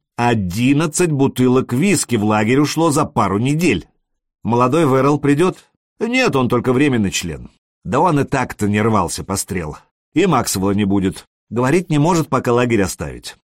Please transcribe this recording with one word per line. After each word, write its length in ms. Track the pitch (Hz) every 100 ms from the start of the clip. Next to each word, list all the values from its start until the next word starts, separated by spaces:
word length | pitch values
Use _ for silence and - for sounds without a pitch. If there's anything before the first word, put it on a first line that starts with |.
| _ -
Одиннадцать 920 | 120 113 92 92 123 143 165 - 180
бутылок 640 | 143 135 127 127 127 117
виски 440 | 123 196 165 - 117
в 80 |
лагерь 360 | 104 107 107 131
ушло 300 | 147 - 165
за 140 | 143
пару 340 | 147 - 101 98
недель. 500 | 127 151 175 113 - _ _ _ _ _
Молодой 420 | 98 120 123 151
Верл 340 | 151 131 135 147
придёт? 380 | 143 143 180 175 _ _ _ -
Нет, 380 | 226 254 247 135
он 120 | 123
только 240 | 123 113
временный 380 | 123 147 123 98
член. 400 | - 87 69 60 _ _ _
Да 160 | - 120
он 200 | 175 147
и 40 |
так-то 440 | 131 135 123 - 104
не 120 | 104
рвался 440 | 110 110 87 -
по 120 | 80 98
стрел. 420 | - 92 78 - _ _ _
И 120 | 151 190
Максвелла 460 | 135 - 101 98
не 120 | 101
будет. 400 | 104 98 92 - - _ _
Говорить 420 | 107 127 170 175
не 80 | 147
может, 300 | 151 180 156
пока 240 | 131 127
лагерь 300 | 120 123 113
оставить. 540 | 95 - 76 60 - - _